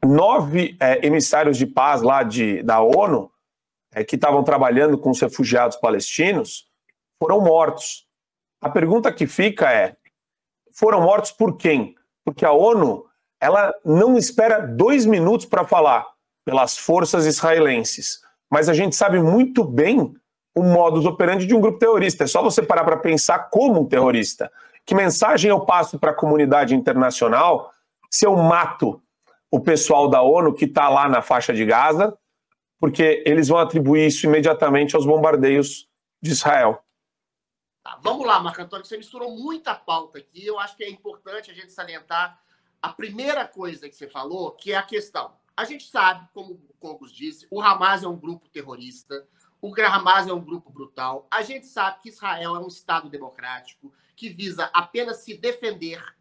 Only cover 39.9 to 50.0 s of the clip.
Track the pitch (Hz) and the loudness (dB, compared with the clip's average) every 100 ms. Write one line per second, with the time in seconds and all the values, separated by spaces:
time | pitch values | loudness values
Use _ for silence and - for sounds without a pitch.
39.9 | 165 160 147 139 170 202 214 202 - 208 | -8 -8 -20 _ -18 -12 -10 -10 -12 -18
40.9 | 196 208 208 196 208 208 175 185 - 175 | -16 -20 -20 -18 -18 -18 -20 -20 -20 -18
41.9 | 160 156 170 175 _ _ _ _ _ 165 | -18 _ -8 -8 _ _ _ _ _ -16
42.9 | - 208 202 269 311 - - 180 156 143 | -14 -16 -12 -8 -6 -8 -12 -16 -16 -20
43.9 | _ 139 143 139 180 165 - 190 196 196 | _ -20 -16 -14 -12 -12 -14 -10 -8 -8
44.9 | 214 208 160 123 _ _ - 233 294 - | -10 -10 -12 -14 _ _ -12 -12 -12 -12
45.9 | 247 190 180 170 - 190 170 147 _ 160 | -2 -2 -2 _ -20 -20 -20 _ _ -20
46.9 | 151 127 _ 151 151 _ 202 208 190 185 | -20 -20 _ -18 -18 _ -2 0 2 0
47.9 | 196 180 175 147 170 _ 151 139 120 123 | -2 -6 -12 -14 -16 _ -20 -18 -20 -20
48.9 | 123 _ 139 - _ _ _ 202 196 214 | -20 _ -18 -18 _ _ _ -14 -4 -2
49.9 | 190 | 0